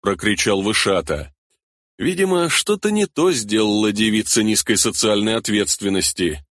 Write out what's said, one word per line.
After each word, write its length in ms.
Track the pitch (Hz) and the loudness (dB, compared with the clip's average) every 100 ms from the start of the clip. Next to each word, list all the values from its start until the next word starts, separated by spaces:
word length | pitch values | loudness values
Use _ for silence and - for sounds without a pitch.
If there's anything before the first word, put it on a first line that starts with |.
прокричал 600 | 101 95 104 104 110 98 | -4 -2 -2 0 0 0
Вышата. 720 | 98 110 - 95 80 76 71 _ _ _ _ _ _ - | 0 0 0 0 0 -6 -6 _ _ _ _ _ _ -6
Видимо, 520 | 131 180 190 180 170 | -4 -2 0 2 0
что-то 420 | - - 208 208 | -2 -2 -2 0
не 140 | 214 202 | 0 0
то 260 | - 180 | 2 0
сделала 600 | 143 104 107 107 107 107 | 0 0 0 2 2 0
девица 520 | 104 110 107 107 - | 2 2 0 0 0
низкой 340 | 107 107 - 104 | 2 0 0 0
социальной 580 | 117 - 110 104 107 113 | 0 0 0 2 0 -2
ответственности. 1080 | 110 104 98 - 101 95 - - 87 78 - | -2 -2 0 -2 -2 0 -2 -2 -4 -4 -14